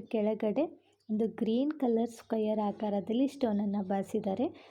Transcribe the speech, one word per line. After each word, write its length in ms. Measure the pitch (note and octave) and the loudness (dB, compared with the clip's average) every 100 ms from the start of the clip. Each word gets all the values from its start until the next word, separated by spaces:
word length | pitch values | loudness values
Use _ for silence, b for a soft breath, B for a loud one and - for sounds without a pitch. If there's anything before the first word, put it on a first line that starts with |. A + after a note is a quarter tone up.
| G#3+ | -2
ಕೆಳಗಡೆ 560 | A3+ G#3 A3 A3 G#3 D#4+ - b b - | 0 2 2 0 0 0 -4 b b -4
ಒಂದು 180 | G#3+ A3 | 0 0
ಗ್ರೀನ್ 440 | - A3 A#3 C#4+ | 0 0 2 2
ಕಲರ್ 380 | D#4 C4+ A3+ A#3+ | 0 2 2 0
ಸ್ಕ್ವೇರ್ 500 | - - A3+ G#3+ A3 | -6 -4 0 0 0
ಆಕಾರದಲ್ಲಿ 680 | G#3 G3 G#3+ G3+ F3+ A3+ C4+ | 0 -2 -2 -2 0 0 0
ಸ್ಟೋನನ್ನು 560 | - A#3+ G3+ G#3 G3+ | 0 0 0 0 -2
ಬಾಸಿದ್ದಾರೆ. 640 | F#3+ G3 F#3+ A3 G#3 G3 D4 B B | -2 -2 -2 -2 -2 0 -2 B B